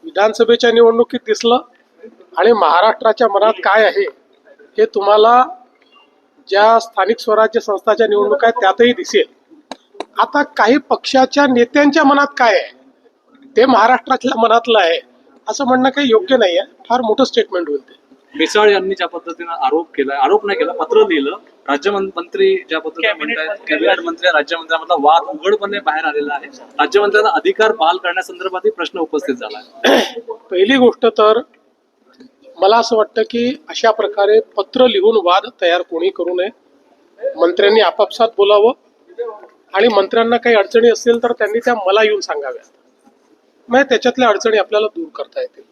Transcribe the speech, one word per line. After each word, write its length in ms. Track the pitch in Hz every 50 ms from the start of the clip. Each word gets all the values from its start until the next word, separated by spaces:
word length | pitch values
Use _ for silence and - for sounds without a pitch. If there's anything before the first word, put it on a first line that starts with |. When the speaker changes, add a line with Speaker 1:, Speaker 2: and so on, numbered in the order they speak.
| _
Speaker 1:
विधानसभेच्या 680 | - - 185 202 220 214 - 233 226 240 233 - 233
निवडणुकीत 480 | 226 233 233 226 226 233 240 _ - 240 _
दिसलं, 340 | - 214 - - 233 240 262 330 _ _ _ _ _ _ _ - - _ _ - _ - -
आणि 140 | 180 220
महाराष्ट्राच्या 760 | 233 214 185 156 156 175 190 220 214 - - 220 208 - 233 220
मनात 260 | 202 196 196 220 220
काय 320 | - - 208 190 220 220
आहे 200 | 196 - 202 202 - - _ _ _ _ _ _ _ - _ - _ _ -
हे 80 | 214
तुम्हाला 580 | - - 214 196 202 208 214 214 226 240 247 254 330 359 - _ _ _ _ _ _ _ _ _ _ _ _ _ _ _ _ _ -
ज्या 320 | 196 196 208 220 226 226
स्थानिक 400 | 220 - _ - 185 185 233 -
स्वराज्य 400 | - - 214 208 220 214 - 233
संस्थाच्या 480 | - - 202 185 _ 233 214 226 226 208
निवडणुका 400 | 208 202 208 202 214 - - 226
आहेत 140 | 226 240
त्यातही 320 | 196 190 190 - 233 247 240
दिसेल. 480 | 339 349 - - - 147 - _ _ _ _ - - _ _ - _ _ _ _ - - _ _ -
आता 260 | 214 240 - 285 294
काही 340 | 285 - - 240 208 254 294
पक्षाच्या 680 | - _ 247 - - - - 262 262 262 - 285 285 277
नेत्यांच्या 560 | 262 240 240 240 - 294 294 294 285 320 302
मनात 240 | 277 - 277 285 277 - -
काय 180 | 254 233 202
आहे 160 | 170 127 - - _ _ _ _ _ _ _ _ _ _ _ _ _ _ - _ 226
ते 80 | 240
महाराष्ट्रातल्या 760 | 269 254 208 208 233 254 247 - - 262 247 - 254 262 220
मनातलं 380 | 226 226 220 233 233 240 226 214
आहे 200 | 185 165 170 143 - _ _ _ _ _ _ _ _ -
असं 160 | 214 - 285
म्हणणं 240 | 240 254 254 254 269
काही 180 | 262 285 285 254
योग्य 280 | 220 220 - - 269 254
नाही 200 | 220 185 170 175
आहे, 160 | 196 - _ _ - -
फार 120 | 233 247
मोठं 220 | 240 220 214 214 262
स्टेटमेंट 460 | - - - - - 190 180 170 151
होईल 100 | 147 139
ते. 140 | 131 _ - _ _ _ _ _ _ _ _
Speaker 2:
मिसाळ 340 | 151 160 156 - 214 214 208
यांनी 260 | 202 190 185 190 196
ज्या 120 | - 180 170
पद्धतीनं 440 | - 170 - 170 160 _ 170 170
आरोप 360 | 170 - 139 131 143 160 170 _ _
केला, 300 | - 139 131 139 139 135
आरोप 220 | 139 196 214 202
नाही 140 | 202 196 165
केला, 120 | 151 165
पत्र 260 | 170 - 160 - - 214
लिहिलं, 340 | 214 196 170 151 139 143 175 214 - _ _ _ _ -
राज्यमं-, 400 | 139 139 139 196 208 196 196 190 -
मंत्री 480 | 170 170 - - 190 196 190 190 185 180 _
ज्या 100 | 160 160
पद्धतीने 280 | 160 160 151 - - -
Speaker 3:
कॅबिनेट 300 | - - 151 - - -
Speaker 2:
म्हणतायत, 220 | 156 160 - -
Speaker 3:
मंत्री 160 | - - 151
Speaker 2:
कॅबिनेट 300 | 151 156 - 185 180 170
मंत्री, 240 | 170 165 170 175 180
राज्यमंत्र्यांमधला 680 | 170 151 147 - 170 165 160 160 165 160 160 165 175 160
वाद 360 | 143 151 160 170 156 - -
उघडपणे 440 | 151 156 190 208 208 202 196 202 202
बाहेर 260 | - 160 151 156 160
आलेला 280 | 156 147 147 143 147 147
आहे, 140 | 139 151 143 - -
राज्यमंत्र्यांना 680 | 120 113 _ - 147 160 165 202 208 202 202 208 208 208
अधिकार 420 | 170 160 - 185 196 - 214 220
बहाल 260 | 220 226 160 160 175 185
करण्यासंदर्भातही 720 | - 180 175 185 180 - 185 175 185 190 185 185 185 214
प्रश्न 280 | 220 - 170 151 - 185
उपस्थित 360 | 165 156 - 151 139 - 131
झाला 220 | 123 120 107 107 107
आहे. 600 | 110 - _ - - - 277 262 202 - - 233
Speaker 1:
<clears throat> 300 | - - 226 - _ _
पहिली 260 | 190 180 190 214 269 269
गोष्ट 280 | 247 240 - _ -
तर 360 | 233 - - 214 214 220 233 294 _ _ _ _ _ _ _ _ _ _ _ _ _ _ _ - - _ _ _ - - -
मला 200 | 180 196 220 233
असं 200 | 226 226 240 220
वाटतं 240 | 214 214 _ -
की 420 | 226 220 - 233 240 247 277 311 _ -
अशा 220 | 226 - - 226
प्रकारे 480 | 214 - 208 196 - - 202 202 208 220
पत्र 480 | 220 _ _ - 196 _ - 247 254 247
लिहून 280 | 214 196 180 214 226 220 175
वाद 180 | 175 175 196 202 240 _ _
तयार 200 | 190 170 170 180
कोणी 280 | 175 _ 175 165 170 190
करू 240 | 190 - 175 170 180
नये. 160 | 180 180 208 240 _ _ _ _ _ _ _ _ _ _ _ _ _ 233 - -
मंत्र्यांनी 460 | - 170 175 180 - 202 202 214 220
आपापसात 460 | 208 175 - - 208 190 - - 233 226 226 -
बोलावं, 340 | 202 202 208 208 208 226 277 _ _ _ _ _ _ _ - - 240 226 214 - - - _ _ _ _ -
आणि 140 | 190 214 247
मंत्र्यांना 500 | 220 196 196 190 - 226 226 233 240 233
काही 180 | 233 240 233
अडचणी 340 | 214 196 - - 233 226 240
असतील 340 | 220 208 - 233 233 233 233
तर 80 | 240
त्यांनी 280 | 233 - 269 254 214 233
त्या 160 | 233 262 247
मला 280 | 220 196 185 196 214 220
येऊन 160 | 214 214 202
सांगाव्या, 420 | 175 - 165 147 143 135 127 113 _ _ _ _ _ _ _ _ _ _ _ _ _ _ _ _ _ _ _ _ _ -
म्हणजे 220 | 233 262 277 269
त्याच्यातल्या 400 | 254 214 - 247 247 262 254 233
अडचणी 280 | 208 196 - 226 220 214
आपल्याला 300 | 185 - 214 208 220 214
दूर 200 | _ - 165 151 _
करता 260 | - - _ _ 139
येतील. 220 | 508 508 _ - 415 _